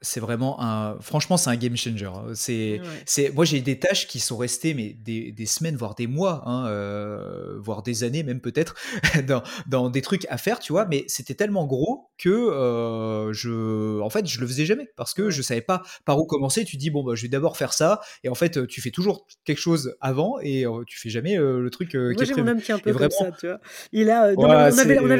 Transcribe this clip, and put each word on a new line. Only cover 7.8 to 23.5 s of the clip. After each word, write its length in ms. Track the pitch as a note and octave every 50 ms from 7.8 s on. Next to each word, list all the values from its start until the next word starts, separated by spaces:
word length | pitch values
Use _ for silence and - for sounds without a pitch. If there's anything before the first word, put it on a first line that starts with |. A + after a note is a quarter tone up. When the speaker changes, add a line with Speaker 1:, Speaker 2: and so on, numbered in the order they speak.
Speaker 1:
des 200 | A2 B2 A#2+ A2
années 200 | A#2+ A#2 C3 D#3+
même 180 | D#3+ C3+ B2 B2+
peut-être, 360 | - B2 - D3+ E3 - - - - - A#3+ G3
<laughs> 240 | - - - D3+ C3+
dans, 160 | C3+ C3+ A#2+ A#2+ - - - D#3+
dans 240 | C3 C3+ B2+ B2+ B2
des 100 | B2 C3+
trucs 240 | C3 - G3 F3+ - -
à 80 | C3 A#2+
faire, 200 | - F#3+ A#3+ -
tu 140 | - -
vois, 120 | D3+ F#3+ A3
Speaker 2:
Ouais. 40 | F3+
Speaker 1:
mais 160 | D3+ C#3 C3+ -
c'était 260 | - - B2 - C3
tellement 320 | - G3+ G#3 G3+ F#3+ D#3
gros 460 | C#3 C3+ B2 D3+ G3 C4+ - - _ _
que, 140 | - - F3
euh, 1000 | G3+ A#3 A#3+ A3 D3+ C#3 B2+ B2 A#2 A#2 A#2 A#2 A2+ A2+ A2+ A2 A2 G#2+ G#2+ G#2+ G#2+
je, 680 | G#2+ - A#2+ A#2 A2+ A2 A2 A2 G#2+ G#2+ G#2+ G#2+ G#2
en 80 | G#2 A2+
fait, 180 | - G#3+ G#3
je 140 | D3+ A#2+ A#2
le 60 | B2+
faisais 180 | A#2+ C3 C#3 D3+
jamais 240 | E3 G#3+ C#4 C#4 - _
parce 160 | - C#3+ -
que 120 | - - G#3
Speaker 2:
Ouais. 60 | G#3+
Speaker 1:
je 120 | E3 C#3
savais 180 | B2+ - B2 A#2
pas 220 | - - F#3 F3+ - - - - _
par 120 | - C#3+ D3
où 60 | D#3+
commencer. 400 | D#3 D#3 C#3+ C#3 C3+ - A3 A3+
Tu 140 | - - C3+
dis, « 100 | C#3+ E3
Bon, 140 | D3 C#3+ C3+
bah, 100 | B2 A#2
je 60 | A2
vais 80 | A#2+ B2
d'abord 300 | C3 C#3 D3+ D#3 - -
faire 160 | C#3+ - -
ça », 260 | - D3+ E3+ G#3 G#3 - - - - -
et 60 | B2+
en 40 | B2
fait, 320 | - F3 E3+ E3+ C#3+ B2 A#2+
tu 120 | - -
fais 100 | - B2
toujours 360 | - F3 F3+ G#3 E3+ - - _ _ _ _
quelque 140 | - D3 -
chose 380 | - E3+ E3 D#3 C3 B2 - -
avant 380 | C#3 C3+ C3 C#3 D#3+ G#3+ C#4 -
et, 240 | D#3 D3 C3+ C3 B2+
euh, 180 | A#2+ A2+ A#2 A#2+
tu 120 | - - -
fais 120 | - A2+
jamais, 280 | G#2+ A#2 C3+ F3 G#3 F3+
euh, 220 | D3 C3+ B2+ B2
le 80 | B2 B2
truc, 260 | - - F#3 E3+ -
euh, 180 | C3 B2 B2
Speaker 2:
Moi, 20 | B2
Speaker 1:
qui 80 | A3
est 20 | B3+
Speaker 2:
j'ai 80 | A#3+
mon 40 | C#4
Speaker 1:
prévu. 140 | B3+ A#3 A#3
Speaker 2:
homme 120 | A#3+ A3+
qui 80 | - -
est 40 | G#3+
un 40 | F#3+
peu 100 | - -
Speaker 1:
Et 40 | -
Speaker 2:
comme 80 | C#3
Speaker 1:
vraiment 280 | D3 D3 E3+ G3 F#3+ F3+
Speaker 2:
ça, 20 |
tu 140 | E3 - -
vois. 40 | F3